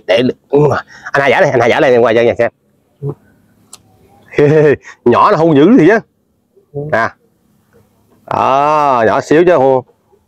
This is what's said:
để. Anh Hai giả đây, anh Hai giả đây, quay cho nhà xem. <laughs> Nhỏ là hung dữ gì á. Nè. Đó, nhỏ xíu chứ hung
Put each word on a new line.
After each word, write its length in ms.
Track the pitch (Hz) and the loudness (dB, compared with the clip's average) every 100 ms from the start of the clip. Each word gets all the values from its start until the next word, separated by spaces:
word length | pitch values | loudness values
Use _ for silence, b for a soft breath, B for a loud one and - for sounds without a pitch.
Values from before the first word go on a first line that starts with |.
| - | -2
để. 160 | 92 127 - _ 143 147 120 B B B | -2 -2 -6 _ 0 0 -2 B B B
Anh 100 | 143 | -4
Hai 100 | 139 | -2
giả 100 | 127 | 0
đây, 80 | 160 | 0
anh 100 | 123 | 0
Hai 100 | 120 | 0
giả 100 | 113 | 0
đây, 180 | 151 123 | 0 2
quay 180 | 117 113 | 2 0
cho 60 | |
nhà 120 | 117 95 | 0 -2
xem. 140 | 117 - _ _ _ _ 143 - _ _ _ _ _ - _ _ _ _ _ - | -4 -6 _ _ _ _ -14 -14 _ _ _ _ _ -20 _ _ _ _ _ -2
<laughs> 380 | 143 156 147 135 B B - | 2 2 2 0 B B -2
Nhỏ 260 | 110 151 | 0 0
là 60 | 180 | 0
hung 180 | 165 139 | 0 2
dữ 220 | 165 247 | 4 4
gì 120 | 160 | 4
á. 100 | 220 - _ _ _ _ _ _ | 0 -4 _ _ _ _ _ _
Nè. 360 | 143 147 110 110 - _ _ _ _ _ _ _ _ _ _ - | -14 -6 -4 -4 -8 _ _ _ _ _ _ _ _ _ _ -10
Đó, 760 | - 113 135 147 151 143 127 110 | -6 -2 -2 -2 -2 0 0 0
nhỏ 140 | 135 | -2
xíu 220 | - 151 175 | 0 0 2
chứ 100 | 165 | 2
hung 300 | 135 131 - _ _ _ | 2 0 -4 _ _ _